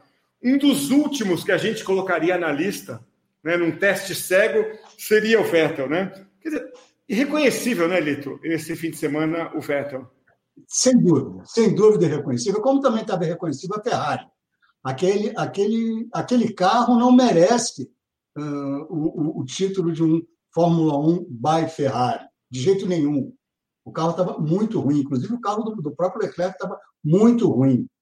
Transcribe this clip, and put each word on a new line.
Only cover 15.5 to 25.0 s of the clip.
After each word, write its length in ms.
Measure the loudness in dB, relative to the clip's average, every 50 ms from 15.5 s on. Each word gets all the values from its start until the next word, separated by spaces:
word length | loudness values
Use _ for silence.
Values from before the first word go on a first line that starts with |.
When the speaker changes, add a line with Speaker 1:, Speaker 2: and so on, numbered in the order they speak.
| -2 -2 0 0 0 0 -2 -2 -4 -6 -6 -8 -6
Speaker 2:
aquele 400 | -6 -4 0 2 2 2 2 0
carro 440 | 0 2 2 4 4 4 4 4
não 140 | 4 6 6
merece, 800 | 6 6 6 6 6 6 6 6 4 2 0 -4 -8 -10 -12 -14 _ _ _ _ _ _ _ _ _
ah, 500 | -10 -8 -8 -6 -6 -6 -6 -6 -6 -8 -8
o, 500 | -6 -6 -6 -6 -4 -4 -4 -4 -4 -6
o, 20 |
o 40 | -8
título 480 | -8 -6 -4 -4 -2 -2 -2 -2 -2 0
de 100 | 0 2
um 200 | 2 2 0 -2 -4 _ _ _ _ _
Fórmula 440 | 2 2 4 4 4 2 2 0 2
um 280 | 2 2 0 0 -2 -8
by 400 | -10 -4 -2 0 2 2 0 -2
Ferrari, 560 | -2 -2 -2 -2 0 0 0 0 -2 -4 -8 -14 _ _ _ _
de 100 | -10 -2
jeito 260 | 0 0 2 2 0
nenhum. 460 | -2 0 0 0 0 0 -2 -2 -4 -8 _ _ _ _ _ _ _ _ _ _
O 80 | -14 -8
carro 200 | -4 -2 -2 0
estava 260 | 0 -2 -2 -2 -2
muito 420 | -2 0 0 0 0 0 -2 0
ruim, 200 | 0 0 2 0